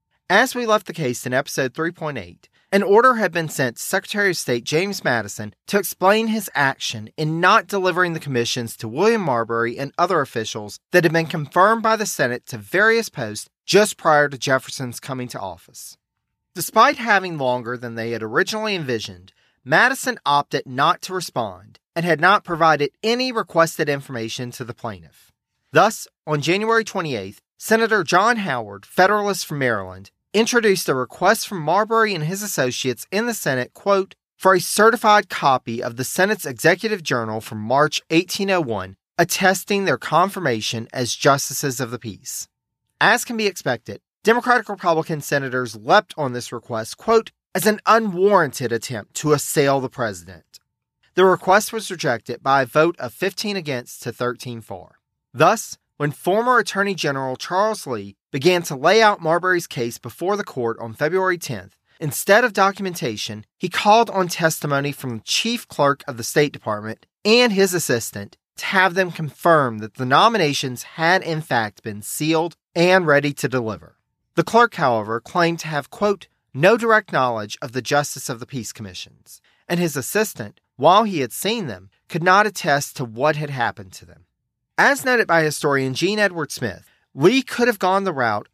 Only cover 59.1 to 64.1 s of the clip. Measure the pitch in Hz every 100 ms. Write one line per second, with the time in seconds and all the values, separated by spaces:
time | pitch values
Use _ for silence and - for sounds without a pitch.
59.1 | 208 160 170 180 180 - - 120 - 123
60.1 | - 175 202 - - 117 113 113 113 151
61.1 | 185 185 180 - 110 95 _ _ - 151
62.1 | - - 202 240 202 196 190 190 175 139
63.1 | 104 - 107 - _ 180 - 208 220 214